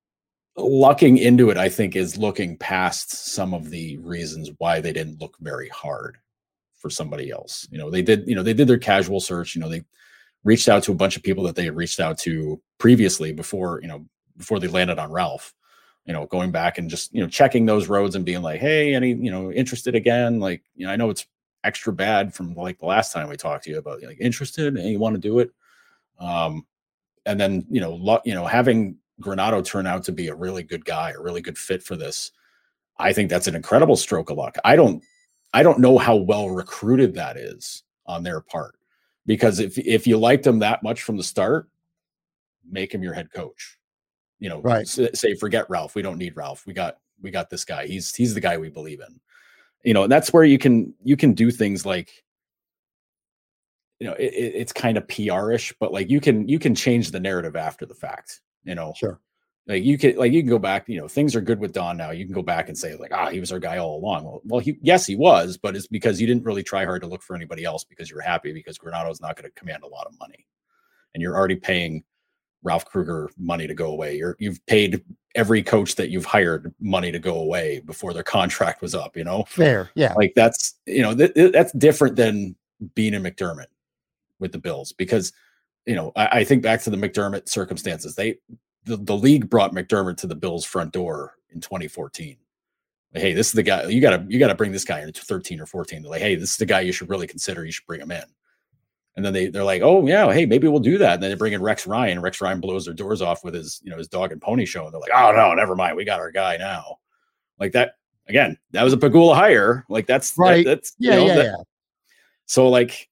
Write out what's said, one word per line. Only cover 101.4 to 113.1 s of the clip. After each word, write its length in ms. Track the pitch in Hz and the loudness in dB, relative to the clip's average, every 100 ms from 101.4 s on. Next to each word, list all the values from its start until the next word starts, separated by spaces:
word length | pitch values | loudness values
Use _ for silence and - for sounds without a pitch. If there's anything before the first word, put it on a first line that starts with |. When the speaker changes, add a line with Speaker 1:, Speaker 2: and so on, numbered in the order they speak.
| 107 | -2
Speaker 1:
in 80 | 101 | -2
Rex 240 | 104 104 92 | -2 -4 -4
Ryan. 360 | 113 110 87 | -2 -2 -2
Rex 200 | 90 - | -4 -4
Ryan 180 | 95 92 | -4 -4
blows 260 | 95 92 87 | -4 -6 -8
their 80 | |
doors 280 | 82 101 101 | -8 -6 -4
off 220 | 87 85 | -2 -4
with 100 | 90 | -6
his, 280 | 85 76 - | -12 -12 -14
you 80 | 92 | -14
know, 60 | 82 | -14
his 100 | 82 | -10
dog 240 | 90 92 | -6 -6
and 100 | 85 | -6
pony 240 | 101 120 95 | -4 -2 -2
show. 200 | 90 78 | -6 -10
And 80 | |
they're 80 | 80 | -10
like, 100 | - | 0
"Oh, 180 | 127 117 | 6 6
no, 220 | 107 101 | 8 6
never 220 | 85 107 92 | 4 0 0
mind. 200 | 90 80 | -2 -2
We 100 | 104 | -4
got 140 | 92 | -4
our 120 | 82 | -4
guy 260 | 92 95 85 | -2 -2 -2
now." 400 | 98 87 - - _ _ _ _ _ - | -6 -8 -12 -18 _ _ _ _ _ -6
Like, 140 | 98 | -2
that, 220 | 123 131 - _ _ - | 0 0 -2 _ _ 0
again, 300 | 120 110 80 _ | 2 2 0 _
that 120 | 92 | 0
was 100 | 127 | 4
a 40 | 131 | 4
Pegula 380 | 143 160 170 147 | 6 8 8 8
hire. 500 | 208 120 101 123 - | 8 6 4 2 -2
Like, 180 | 110 101 | -2 2
that's, 240 | 131 - | 0 0
that, 100 | - | 4
Speaker 2:
Right. 240 | 185 170 165 | 6 6 6
Speaker 1:
that's, 300 | - - - | 2 -2 -2
you 120 | 240 | 4
Speaker 2:
Yeah, 60 | 190 | 6
Speaker 1:
know, 80 | 185 | 6
Speaker 2:
yeah, 80 | 170 | 6
Speaker 1:
that, 100 | 110 | 4
Speaker 2:
yeah. 180 | 90 - _ _ _ _ _ _ _ - | 0 -12 _ _ _ _ _ _ _ -2
Speaker 1:
so, 220 | - 131 | 4 6
like, 400 | 123 120 - - | 6 4 -2 -18